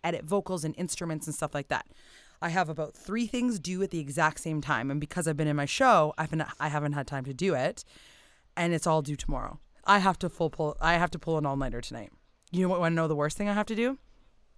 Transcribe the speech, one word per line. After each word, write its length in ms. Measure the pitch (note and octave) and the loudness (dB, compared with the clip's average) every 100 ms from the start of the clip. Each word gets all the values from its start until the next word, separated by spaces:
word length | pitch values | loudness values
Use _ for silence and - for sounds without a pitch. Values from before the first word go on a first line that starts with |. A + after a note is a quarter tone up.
edit 200 | E3+ E3+ | -4 -4
vocals 400 | D3+ G3+ F#3+ F#3 | 0 -2 0 -4
and 100 | D3+ - | -4 -4
instruments 500 | F3 - E3+ D#3 D3+ | -4 -4 -4 -4 -4
and 80 | |
stuff 200 | D3 D3+ | -4 -4
like 140 | C#3+ C#3 | -4 -2
that. 180 | C3+ - - - - - _ | -4 -4 -16 -20 -20 -20 _
I 80 | E3+ | -2
have 180 | F3 E3 | 0 0
about 260 | D#3 D3+ | -2 -6
three 320 | - - A3 A#3 | -8 -6 -2 -2
things 320 | B3 B3 G#3+ | 0 0 0
due 240 | E3 F#3 | -4 -2
at 80 | F#3+ | -2
the 80 | E3+ | -4
exact 420 | C#3+ C#3+ D#3 D#3 | -4 0 0 0
same 200 | E3 D#3 | -4 -4
time, 300 | C3+ C3 C3 | 0 -2 0
and 100 | C#3+ | -2
because 260 | D3 F3+ E3 | -4 -2 -2
I've 100 | D3 | 0
been 120 | D3+ | 0
in 80 | D3 | 0
my 80 | C#3+ | 0
show, 460 | - C4 G3+ D3+ - | 4 6 8 6 0
I've 120 | D#3 | -4
been, 140 | D#3 D#3 - | -2 -4 -4
I 80 | D3 | -4
haven't 240 | D3+ D3 | -2 -2
had 140 | C#3+ C3 | -2 -4
time 180 | C#3 | -6
to 80 | B2+ | -6
do 200 | B2+ F#3 | -2 0
it, 300 | C#3+ C#3 - - - - - - _ _ - | 2 0 -4 -12 -20 -20 -20 -20 _ _ -2
and 180 | E3+ | 0
it's 120 | E3 E3+ | 2 2
all 140 | D#3+ | 2
due 140 | D3 D3 | 2 -2
tomorrow. 420 | - C3+ A2 - - _ | -2 -2 -4 -10 -18 _
I 140 | - G3+ | 4 6
have 180 | F#3+ F3 | 6 2
to 100 | F3+ | -2
full 220 | - E3 | -2 -2
pull, 260 | - D3+ - | 0 -2 0
I 140 | D#3 | 2
have 160 | E3+ F3 | 4 2
to 60 | E3 | 0
pull 200 | - D#3+ | -2 0
an 80 | D3 | 0
all-nighter 340 | C#3 C3 A#2+ | 0 -2 -4
tonight. 300 | - A#2 G2 - _ _ _ | -8 -12 -14 -18 _ _ _
You 100 | F3 | 0
know 60 | F#3 | 2
what, 120 | F3+ | 2
wanna 140 | E3+ | 2
know 140 | E3 D#3+ | 2 2
the 80 | D3+ | 2
worst 200 | D3 - | 0 0
thing 100 | G#3 | 0
I 60 | |
have 120 | G#3 G#3+ | 0 0
to 80 | |
do? 220 | A3 A#3+ C4+ - - - _ _ | 0 0 -2 -10 -20 -20 _ _